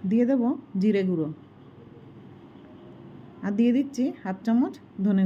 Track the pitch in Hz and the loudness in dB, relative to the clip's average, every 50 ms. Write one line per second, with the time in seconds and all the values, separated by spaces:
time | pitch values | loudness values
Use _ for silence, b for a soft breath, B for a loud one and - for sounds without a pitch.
0 | - 190 214 226 247 233 277 254 233 240 294 - - - - 196 185 214 208 202 | -2 0 2 2 2 2 2 0 2 0 -2 -4 -8 -8 -4 0 0 2 2 2
1 | 190 190 180 160 156 147 156 - - - - - - - - - - - - - | 0 0 -2 -2 -2 -4 -6 -12 -18 -20 -20 -20 -20 -20 -20 -20 -20 -20 -20 -20
2 | - - - - - - - - - - - - - - - - - - - - | -20 -20 -20 -20 -20 -20 -20 -20 -20 -20 -20 -20 -20 -20 -20 -20 -20 -20 -20 -20
3 | - - - - - - - - - 190 208 202 233 240 240 262 277 277 - - | -20 -20 -20 -20 -20 -20 -20 -10 -8 -6 0 2 2 4 4 2 0 -2 -2 -2
4 | 247 302 - - - 190 190 190 - 226 226 240 269 381 - - - - - - | -2 -2 -4 -6 -8 -8 -8 -6 -2 0 2 2 2 0 -2 -10 -20 -20 -10 -4
5 | 190 208 196 190 190 | 0 0 2 4 2